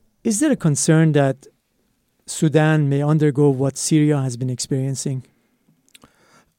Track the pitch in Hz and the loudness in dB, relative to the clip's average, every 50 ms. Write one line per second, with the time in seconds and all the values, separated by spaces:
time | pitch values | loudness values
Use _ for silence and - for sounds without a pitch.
0 | _ _ _ _ - 233 214 202 302 311 247 - - 160 143 - - - 156 160 | _ _ _ _ -4 -4 -2 0 0 0 0 0 0 0 0 0 2 2 4 4
1 | 165 160 147 147 139 135 131 - - - _ _ _ _ _ _ _ _ _ _ | 4 4 2 2 0 0 -2 -6 -10 -20 _ _ _ _ _ _ _ _ _ _
2 | _ _ _ _ _ - - - 170 156 135 156 151 156 156 156 147 139 139 139 | _ _ _ _ _ -14 -6 -2 -2 2 2 2 2 2 2 2 2 0 0 0
3 | 143 147 156 160 151 151 131 147 147 143 135 127 135 135 131 - - - 165 151 | 0 0 2 2 2 0 2 2 2 2 2 0 -2 -4 -4 -4 -4 0 2 2
4 | 151 151 147 143 131 131 120 117 131 127 127 120 - - 147 135 131 139 135 - | 2 2 0 0 -2 -4 -6 -6 -6 -6 -6 -6 -6 -6 -4 -4 -4 -4 -6 -6
5 | - 151 135 131 - _ _ _ _ _ _ _ _ _ _ _ _ _ _ - | -6 -6 -6 -8 -10 _ _ _ _ _ _ _ _ _ _ _ _ _ _ -20
6 | _ - _ _ _ _ _ _ _ _ _ | _ -20 _ _ _ _ _ _ _ _ _